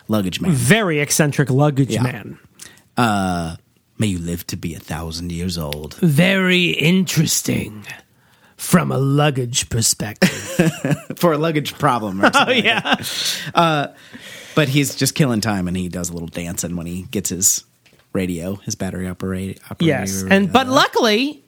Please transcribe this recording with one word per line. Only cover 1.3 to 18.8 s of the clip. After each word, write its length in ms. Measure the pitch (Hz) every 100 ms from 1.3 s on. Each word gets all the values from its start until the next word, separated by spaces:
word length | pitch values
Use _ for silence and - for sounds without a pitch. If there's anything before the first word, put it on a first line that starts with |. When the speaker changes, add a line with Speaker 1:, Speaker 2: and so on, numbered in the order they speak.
| 135 139
Speaker 2:
luggage 400 | 127 147 135 135
Speaker 1:
Yeah. 120 | 110
Speaker 2:
man. 340 | 123 110 98 - _ - - - _ -
Speaker 1:
Uh, 600 | 120 101 92 87 82 80 _ _ _ -
"May 80 | 107
you 120 | 90
live 260 | 85 85 -
to 100 | 95
be 160 | 92 73
a 20 |
thousand 540 | - 78 82 80 87
years 260 | 82 92 85
old." 360 | 73 73 76
Speaker 2:
Very 720 | - 175 139 180 196 185 180 170
interesting 1120 | - 156 190 180 - 143 - - 120 110 107 - - - _ _ _ _ -
from 360 | - 180 139
a 60 | 131
luggage 720 | 135 143 151 131 123 127 -
perspective. 600 | 120 110 - 104 104 190 - - - 160 - 139 143 -
Speaker 1:
<laughs> 60 | -
For 160 | 175
a 60 | 147
luggage 380 | 165 151 - -
problem 460 | 151 123 104 95
or 40 | 202
Speaker 2:
<laughs> 0 |
Oh, 40 |
Speaker 1:
something 220 | 262 247
like 100 | 254
Speaker 2:
yeah. 160 | 208 220
Speaker 1:
that. 580 | 277 - - - - - -
Uh, 360 | 170 165 151 139 - - - - - -
but 140 | - 143
he's 260 | 143 139
just 220 | - 135 -
killing 240 | 143 117
time, 260 | 113 101 90
and 100 | 92
he 120 | 90
does 200 | 87 85
a 20 |
little 160 | 85 82
dancing 480 | 87 85 85 85 87
when 100 | 85
he 160 | 90
gets 280 | 90 104 90
his 340 | 87 90 - - _ _ _ _
radio, 420 | 98 90 85 90 98
his 180 | -
battery 320 | 101